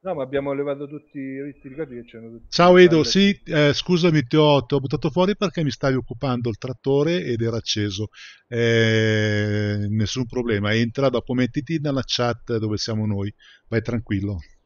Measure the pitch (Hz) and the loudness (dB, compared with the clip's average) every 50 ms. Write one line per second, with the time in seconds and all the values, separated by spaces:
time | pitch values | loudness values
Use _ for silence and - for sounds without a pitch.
0 | _ 185 180 151 131 127 135 139 139 143 139 139 143 143 139 139 147 139 151 147 | _ -6 -6 -6 -6 -4 -4 -4 -2 -2 -4 -4 -4 -4 -4 -6 -8 -12 -14 -18
1 | _ _ _ 147 135 135 135 135 139 147 135 _ _ 143 131 147 160 139 123 120 | _ _ _ -12 -10 -10 -10 -10 -12 -12 -14 _ _ -18 -12 -12 -12 -12 -12 -16
2 | 117 - - 113 113 113 117 117 - - - - 170 180 180 180 180 180 165 160 | -16 -16 -18 -18 -18 -18 -18 -18 -18 -10 0 4 6 8 10 10 10 10 8 4
3 | 147 - - 185 196 202 202 - _ - 165 151 147 147 139 - - - 180 170 | 2 2 2 4 4 4 2 -2 _ -2 0 2 4 4 2 0 0 0 0 2
4 | 165 180 156 151 139 120 - 156 151 151 147 139 123 - - 139 131 139 151 147 | 4 4 4 2 2 2 4 4 6 6 6 4 2 0 -2 -2 -2 -2 -6 -2
5 | - 165 131 180 185 185 208 - 214 180 - - 160 139 113 - - 139 135 127 | -4 -2 0 2 0 0 0 -2 -2 -4 -2 -2 -4 -4 -4 -2 -2 0 0 0
6 | 117 - 123 117 - 139 123 120 117 120 110 - - 127 131 - _ 135 135 139 | -2 -6 -10 -6 -4 -4 -2 -2 -2 -4 -6 -6 -8 -12 -12 -6 _ 0 0 2
7 | 147 160 170 180 - 135 120 110 113 113 113 113 - - - 107 104 104 98 95 | 2 0 0 -2 -2 -4 -4 -2 -2 -2 -4 -4 -6 -6 -4 -2 -2 -4 -4 -6
8 | 107 104 _ - - - - _ _ _ 120 117 117 117 117 113 113 113 113 110 | -8 -8 _ -18 -20 -20 -20 _ _ _ -4 0 0 2 4 4 4 4 4 2
9 | 110 110 110 107 107 107 107 104 104 107 104 104 104 104 104 104 104 101 104 107 | 2 2 2 2 0 0 0 0 0 0 -2 -2 -2 -2 -2 -2 -4 -2 -2 -2
10 | 107 98 - 127 127 117 120 127 120 117 110 101 101 104 107 113 120 117 113 - | -2 -2 -2 -6 -6 -4 -4 -4 -2 0 -2 0 0 0 0 0 0 -2 0 0
11 | 139 135 123 117 - - 127 123 127 120 - 151 139 - 165 160 143 151 139 135 | 0 0 0 0 -4 -2 -2 -2 -2 -2 -2 -6 -6 -4 -4 -4 -2 -2 -2 -2
12 | 120 - - - 123 120 117 117 - - 120 113 107 107 104 98 - - 113 107 | -4 -4 -4 -2 -2 -2 -2 -4 -6 -4 -4 -2 -2 -2 -4 -4 -4 -4 -4 -2
13 | 107 107 104 98 98 104 104 _ _ - - _ _ _ 113 113 110 - 117 117 | -2 -2 -2 -4 -4 -8 -8 _ _ -20 -20 _ _ _ -4 -2 -2 -2 -6 -6
14 | 110 - 104 98 95 101 101 87 78 - - _ _ | -4 -2 -4 -2 -2 -4 -6 -6 -10 -14 -20 _ _